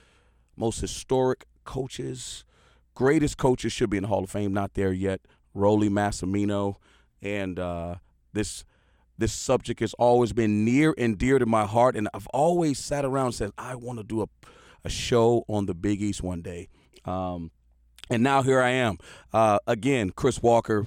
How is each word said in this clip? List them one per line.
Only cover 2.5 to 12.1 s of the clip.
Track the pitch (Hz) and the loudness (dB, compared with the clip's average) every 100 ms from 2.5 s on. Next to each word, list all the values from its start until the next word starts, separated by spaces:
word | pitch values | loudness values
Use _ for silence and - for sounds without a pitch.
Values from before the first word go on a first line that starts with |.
| _ _ _ _ - | _ _ _ _ 0
greatest | 131 156 147 - | 2 4 2 2
coaches, | 135 127 117 | 2 2 0
should | - 117 | -2 0
be | 101 | 0
in | |
the | 101 | 0
Hall | 98 | -2
of | 95 | -2
Fame, | 101 101 | -4 -2
not | 98 98 | -2 -2
there | - 98 | -2 0
yet, | 92 95 95 _ _ _ | 0 -2 -4 _ _ _
Rollie | 98 101 107 104 | 0 4 4 4
Massimino. | 101 104 - 92 101 101 101 101 101 _ _ _ _ | 2 0 -2 -2 0 0 0 -4 -6 _ _ _ _
And, | 98 101 95 90 | -6 -4 -6 -6
uh, | 90 85 85 87 _ _ _ | -6 -6 -8 -10 _ _ _
this, | 107 104 - - _ _ _ _ - | -4 -4 -6 -18 _ _ _ _ -4
this | 110 | -4
subject | - - 123 - 117 | -2 0 0 0 -4
has | 110 | -4
always | - 120 120 117 | 0 4 4 2
been | 104 110 104 | 0 0 2
near | 110 131 156 - | 2 4 2 2
and | 120 98 | -2 0
dear | 123 135 | 2 2
to | 117 | 4
my | 110 104 | 2 2
heart, | 113 127 | 4 2
and | 110 107 | 2 -4